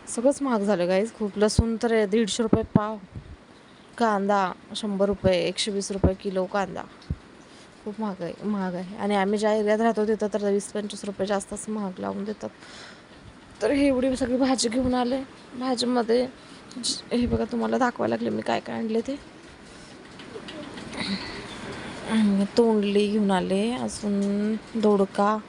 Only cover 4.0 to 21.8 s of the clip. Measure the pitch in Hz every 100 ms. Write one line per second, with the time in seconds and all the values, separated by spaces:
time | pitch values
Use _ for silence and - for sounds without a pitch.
4 | 233 202 196 202 185 - - 214 214 196
5 | 202 196 190 180 170 180 - 196 196 196
6 | 190 190 202 185 185 208 185 170 - -
7 | - - - - - - - - - 208
8 | 214 185 170 - 208 202 185 175 185 208
9 | 202 202 190 208 214 214 208 214 233 214
10 | 214 220 214 202 202 202 196 214 208 202
11 | 202 196 196 202 - 208 - 214 196 185
12 | 196 196 202 208 214 - - - - -
13 | - - - - - - 208 277 285 254
14 | 262 254 254 247 262 254 240 240 254 254
15 | 240 262 277 - - 247 254 240 240 247
16 | 226 240 254 - - - - 254 226 -
17 | - 240 240 226 226 233 220 233 247 233
18 | 220 226 226 214 220 233 - 226 226 220
19 | 240 285 - - - - - - - -
20 | - - - 427 - 311 285 - - -
21 | - 196 - - - - - -